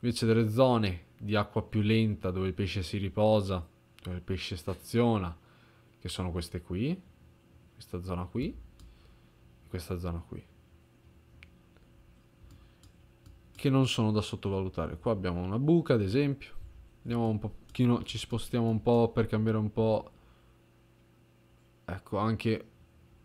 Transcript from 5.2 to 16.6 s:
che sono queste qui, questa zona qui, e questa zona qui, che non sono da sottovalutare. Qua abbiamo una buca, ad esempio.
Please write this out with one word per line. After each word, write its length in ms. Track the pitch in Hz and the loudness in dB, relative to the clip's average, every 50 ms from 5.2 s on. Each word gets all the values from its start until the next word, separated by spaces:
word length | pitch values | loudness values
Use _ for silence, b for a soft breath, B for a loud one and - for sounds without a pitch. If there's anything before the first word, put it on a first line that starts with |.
| 92 85 82 - b b b b b b b b b b b b | 0 -4 -8 -10 b b b b b b b b b b b b
che 120 | - 87 | -12 -10
sono 200 | - - 92 90 | -6 -4 -4 -4
queste 300 | 82 87 85 - - 92 | -4 -4 -6 -6 -8 -10
qui, 400 | 85 - 90 90 113 143 175 185 - - - - - - - - _ _ - - - - _ | -8 -6 -4 -4 -2 -2 -4 -6 -8 -20 -20 -20 -20 -20 -20 -20 _ _ -20 -20 -20 -20 _
questa 300 | - - - - 90 87 | -20 -18 -10 -10 -10 -6
zona 220 | 92 90 87 87 | -6 -6 -6 -6
qui, 240 | 82 - 113 131 190 | -6 -4 -4 -4 -4
e 1160 | - - - - - - - - - - - - - - - - _ _ - - - - - - | -6 -10 -18 -20 -20 -20 -20 -20 -20 -20 -20 -20 -20 -20 -20 -20 _ _ -20 -20 -20 -20 -18 -12
questa 300 | - 92 80 - 92 87 | -10 -10 -8 -6 -8 -6
zona 220 | 87 90 85 85 | -4 -6 -6 -6
qui, 260 | 82 - - - - - - - - - - - - _ _ _ _ - - - _ _ - - - - - - - _ _ - - - - - - - - _ _ _ _ _ - b b b b b b b b b b b - - - _ _ - - - _ - - | -8 -10 -14 -14 -16 -18 -20 -20 -20 -20 -20 -20 -20 _ _ _ _ -20 -20 -20 _ _ -20 -20 -20 -20 -20 -20 -20 _ _ -20 -20 -20 -20 -20 -20 -20 -20 _ _ _ _ _ -20 b b b b b b b b b b b -20 -20 -20 _ _ -20 -20 -20 _ -20 -20
che 140 | - - 143 | -2 0 2
non 180 | 131 135 135 123 | 4 4 4 4
sono 240 | - - 113 107 | 2 2 2 2
da 100 | 107 107 | 2 2
sottovalutare. 800 | 101 - - - - 101 98 95 95 95 - - 80 80 - 80 | 0 -2 -8 -6 -4 -2 -2 -2 -2 -4 -4 -4 -6 -6 -6 -6
Qua 120 | - - | -2 -2
abbiamo 300 | 113 101 92 90 87 87 | -2 0 -2 -2 -2 -2
una 160 | 90 92 98 117 | -4 -2 -2 0
buca, 380 | 135 151 170 170 160 - 139 | 2 4 4 4 4 4 2
ad 60 | 117 | 2
esempio. 520 | 101 95 98 135 147 139 139 135 - - - - | 2 2 2 2 2 2 0 -4 -8 -14 -12 -12